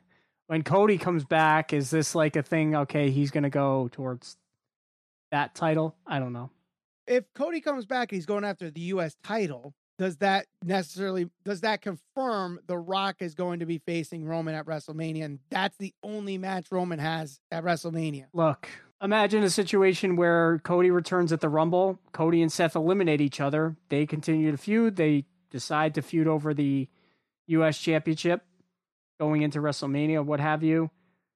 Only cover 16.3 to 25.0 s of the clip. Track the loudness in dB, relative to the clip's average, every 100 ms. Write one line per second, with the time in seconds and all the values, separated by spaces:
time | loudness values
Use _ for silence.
16.3 | -6 -6 -6 -4 -4 -2 -2 -4 -4 -6
17.3 | -14 -10 -4 -2 -2 -2 -4 -4 -6 -6
18.3 | 2 2 2 -6 -18 -20 -6 2 4 4
19.3 | 4 2 2 2 4 4 4 2 4 4
20.3 | 6 4 2 2 4 4 4 2 0 2
21.3 | 2 2 2 4 4 2 0 _ -2 2
22.3 | 4 2 2 0 2 2 2 4 2 0
23.3 | 0 -2 0 0 -4 -4 -2 -2 -2 0
24.3 | 2 2 0 0 2 2 2